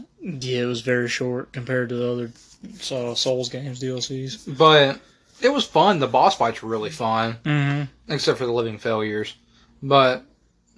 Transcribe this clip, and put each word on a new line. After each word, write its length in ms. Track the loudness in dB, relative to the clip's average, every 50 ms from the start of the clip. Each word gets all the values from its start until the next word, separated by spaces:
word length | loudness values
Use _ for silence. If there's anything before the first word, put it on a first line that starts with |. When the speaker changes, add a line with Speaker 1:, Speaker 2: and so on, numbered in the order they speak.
| -20 _ _ -14
Speaker 1:
Yeah, 440 | -10 -10 -8 -8 -6 -4 -4 -2 -2
it 20 |
was 160 | -2 -4 -4 -2
very 260 | 0 0 0 0 -2
short 420 | -4 -4 -4 -4 -4 -6 -8 -10 -12
compared 360 | -10 -6 -4 -2 -2 -2 -2
to 60 | -4
the 160 | -4 -2 -2 -2
other, 200 | -4 -6 -8 -12 -18 -20 -20 -20 _ -20 -18 -16 -12 -10 -6 -6
uh, 200 | -4 -4 -4 -4
Souls 340 | -2 0 0 0 0 -2 -4
games 320 | -6 -8 -8 -8 -8 -6
D 80 | -6 -6
L 140 | -6 -6 -6
Cs. 340 | -6 -6 -8 -8 -8 -10 -12 -12
Speaker 2:
But 560 | -6 2 6 6 8 8 8 6 6 2 -4 -10 _ _ _ _ _ _ 0
it 80 | 0 2
was 160 | 2 2 -2
fun. 340 | 0 2 4 4 4 4 2
The 80 | 0
boss 300 | 2 2 4 4 4 4
fights 240 | 2 0 -2 -2 -4 -6
were 60 | -6
really 220 | -6 -4 -4 -6
fun, 480 | -6 -4 -2 0 0 0 0 -2 -4 -6 -4
Speaker 1:
Mm-hmm. 680 | -2 0 0 0 0 0 -2 -4 -8 -10 _ _ -8 -6
Speaker 2:
except 240 | -2 0 0 0
for 80 | 0 0
the 80 | -2 0
Living 240 | 0 0 -2 -4
Failures. 580 | -6 -4 -2 0 0 0 -2 -2 -4 -6 -6 -10 _ _ _ _ _ _ _ _ -10 -2
But 440 | 4 6 6 6 6 2 0 -6 _ _ _ _ _ _ _ _ _ _